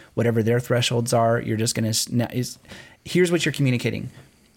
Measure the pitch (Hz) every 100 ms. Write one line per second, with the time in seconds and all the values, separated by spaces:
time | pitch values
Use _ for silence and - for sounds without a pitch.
0 | - - 113 113 110 120 123 120 117 120
1 | 117 117 113 117 - 110 113 - 113 110
2 | - 120 117 123 123 - - - - -
3 | - 175 180 170 156 135 139 123 117 107
4 | 123 - - _ _